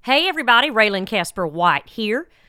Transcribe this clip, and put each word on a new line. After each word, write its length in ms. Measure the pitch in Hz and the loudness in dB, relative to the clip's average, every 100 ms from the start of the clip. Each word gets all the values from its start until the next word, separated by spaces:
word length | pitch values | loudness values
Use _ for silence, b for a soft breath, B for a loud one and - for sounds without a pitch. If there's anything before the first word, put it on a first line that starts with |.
Hey 240 | - 277 359 | 0 0 0
everybody, 420 | 320 247 233 294 | -2 2 2 4
Raylan 380 | 220 214 196 190 | 2 2 0 -4
Casper 400 | 214 170 - 170 | -4 -4 -6 -6
White 420 | 160 175 143 - | 0 2 0 -4
here. 400 | - 214 240 349 _ | -6 -4 -4 -6 _